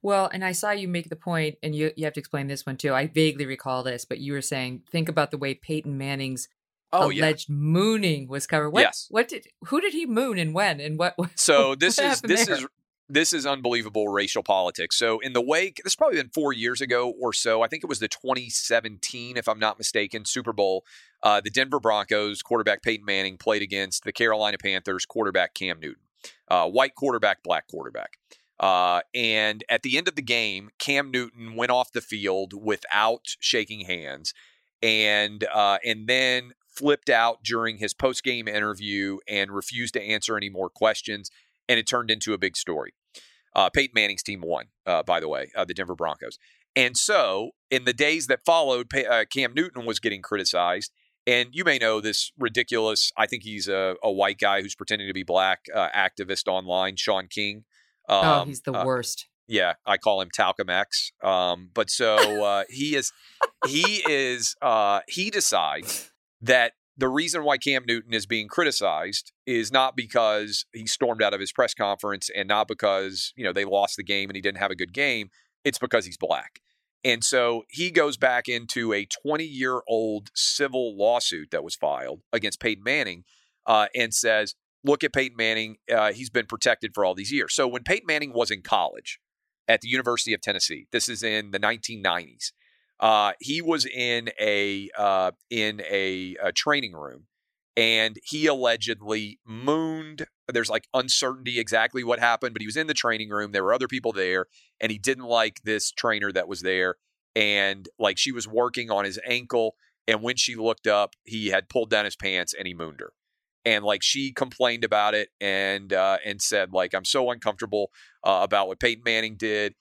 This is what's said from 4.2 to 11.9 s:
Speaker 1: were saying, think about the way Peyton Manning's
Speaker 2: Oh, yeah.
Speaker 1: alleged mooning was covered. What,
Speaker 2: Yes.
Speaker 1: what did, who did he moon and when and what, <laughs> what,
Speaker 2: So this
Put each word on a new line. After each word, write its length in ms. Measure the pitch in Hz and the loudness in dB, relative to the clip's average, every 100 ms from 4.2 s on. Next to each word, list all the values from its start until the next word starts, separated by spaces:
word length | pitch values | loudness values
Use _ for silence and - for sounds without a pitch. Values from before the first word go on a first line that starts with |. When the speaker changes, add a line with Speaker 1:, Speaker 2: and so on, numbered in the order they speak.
| 139 | -6
Speaker 1:
were 80 | 143 | -4
saying, 400 | 135 135 127 127 _ | -4 -4 -4 -8 _
think 180 | 170 160 | -2 0
about 220 | 160 147 | 2 0
the 80 | 147 | 0
way 160 | 139 | -4
Peyton 420 | 131 - 156 156 139 | -6 -4 -4 -4 -6
Manning's 520 | 139 139 135 131 - _ _ _ _ | -4 -4 -4 -6 -8 _ _ _ _
Speaker 2:
Oh, 180 | 175 147 | 2 4
yeah. 120 | 95 | 4
Speaker 1:
alleged 280 | 156 156 - | 2 2 -2
mooning 800 | 147 151 165 208 220 190 147 131 | -2 2 4 4 4 2 0 -2
was 200 | 135 - | -8 -2
covered. 240 | 156 151 | 0 2
What, 100 | 175 | 2
Speaker 2:
Yes. 240 | 247 - - | 2 -2 -4
Speaker 1:
what 180 | 214 240 | -2 -2
did, 180 | - - _ - | -4 -14 _ -4
who 120 | 285 | 0
did 140 | 392 | 0
he 140 | 302 330 | -2 -2
moon 320 | 226 262 196 | 0 0 0
and 160 | 160 160 | -2 0
when 240 | 202 147 | 0 0
and 160 | 147 156 | -4 -2
what, 160 | 175 | -2
<laughs> 40 | - | 0
what, 200 | 175 - | -4 0
Speaker 2:
So 360 | - 143 135 135 | 4 6 6 4
this 220 | 170 | 2